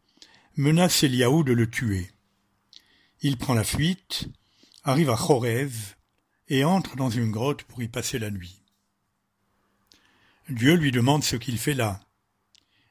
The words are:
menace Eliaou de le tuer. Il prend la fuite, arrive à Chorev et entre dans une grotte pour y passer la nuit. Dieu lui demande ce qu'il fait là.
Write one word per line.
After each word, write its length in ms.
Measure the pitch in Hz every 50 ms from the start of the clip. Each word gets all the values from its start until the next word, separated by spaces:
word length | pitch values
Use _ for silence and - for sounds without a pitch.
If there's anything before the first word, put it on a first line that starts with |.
| _ _ _ _ - - _ _ _ _ _
menace 460 | - 139 143 156 165 180 175 - - -
Eliaou 420 | 143 131 123 123 120 139 165 160
de 80 | 131 123
le 160 | 117 117 113
tuer. 420 | - - 131 113 101 95 90 92 - _ _ _ _ _ _ _ _ _ _ _ _ - - _ _ _ _ _ _ _
Il 160 | - 143 139
prend 180 | 123 - - 127
la 100 | 113 104
fuite, 640 | - - - 147 165 185 - _ - - - - - - _ _ _ _ _ _ _ _ _ -
arrive 280 | 143 135 143 170 139
à 60 | 113
Chorev 800 | 107 - - 156 123 117 120 110 120 139 143 123 117 107 98 - _ _ _ _ _ _ _ _ _ _ -
et 160 | 147 131 139
entre 320 | 156 185 196 - - -
dans 140 | 127 135 131
une 200 | 107 123 117 113
grotte 340 | 104 110 120 139 143 143 -
pour 180 | - - 127 120
y 60 | 107
passer 300 | 120 123 110 - - 131
la 120 | 110 104
nuit. 320 | 104 98 87 87 90 - _ _ _ _ _ _ _ _ _ _ _ _ _ _ _ _ _ _ _ _ _ _ _ _ _ _ _ _ _ _ _ _ _ _ _ _ _ -
Dieu 260 | 131 117 117 135 170
lui 160 | 180 156 139
demande 340 | 123 123 117 131 143 151 -
ce 120 | - -
qu'il 220 | 123 - - 120 110
fait 160 | - - 147
là. 260 | 131 117 107 98 - - _ _ _ _ _ _ _ _ _ _ _ _ _ _ _ _ _